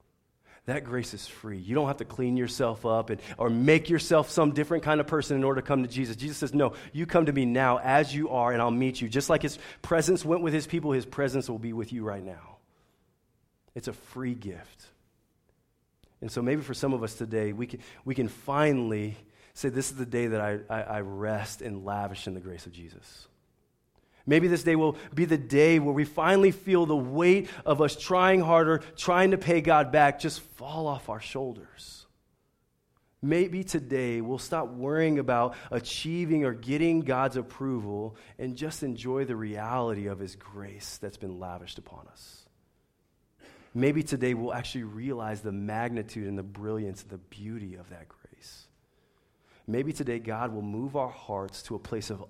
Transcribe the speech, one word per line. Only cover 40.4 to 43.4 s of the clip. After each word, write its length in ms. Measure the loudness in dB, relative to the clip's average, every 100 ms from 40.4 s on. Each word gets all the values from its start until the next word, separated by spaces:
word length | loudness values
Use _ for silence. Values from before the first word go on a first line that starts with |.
| -18 -16 -16 -14 -16 -12
that's 160 | -12 -10
been 200 | -12 -10
lavished 380 | -10 -12 -14 -16
upon 320 | -18 -20 -20
us. 360 | -20 -20 -20 _ _ _ _ _ _ _ _ _ _